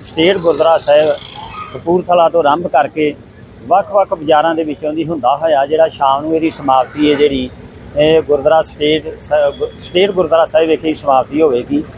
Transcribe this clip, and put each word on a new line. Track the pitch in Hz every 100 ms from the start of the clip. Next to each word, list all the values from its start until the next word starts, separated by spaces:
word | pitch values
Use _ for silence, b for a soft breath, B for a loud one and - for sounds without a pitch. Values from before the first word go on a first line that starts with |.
ਸਟੇਟ | - - 160 196
ਗੁਰਦੁਆਰਾ | 165 147 156 165
ਸਾਹਿਬ | - 147 156 143 - - - - -
ਕਪੂਰਥਲਾ | 131 165 180 175 175 165
ਤੋਂ | 170
ਆਰੰਭ | 143 151 175
ਕਰਕੇ | 165 139 156 151 147 - - - - 117
ਵੱਖ-ਵੱਖ | 175 202 202 190
ਬਾਜ਼ਾਰਾਂ | 185 151 151 160 165
ਦੇ |
ਵਿੱਚੋਂ | 156 139 151
ਦੀ | 156 156
ਹੁੰਦਾ | 165 120 143
ਹੋਇਆ | 165 143 143
ਜਿਹੜਾ | 156 160
ਸ਼ਾਮ | - 139 139
ਨੂੰ | 156 160
ਇਹਦੀ | 160
ਸਮਾਪਤੀ | - 143 131 127 147 151
ਹੈ | 143
ਜਿਹੜੀ, | 147 135 127 - - - - -
ਇਹ | 151 160
ਗੁਰਦੁਆਰਾ | 139 143 139 160
ਸਟੇਟ | 151 - 147 156 151 147
ਸ-, | - 151 143 131
ਗੁ-, | 147 -
ਸਟੇਟ | - 175 196
ਗੁਰਦੁਆਰਾ | 185 165 165 156
ਸਾਹਿਬ | 156 165
ਵਿਖੇ | 151 160
ਹੀ |
ਸਮਾਪਤੀ | 151 143 131 117 139
ਹੋਵੇਗੀ। | 160 123 120 143 160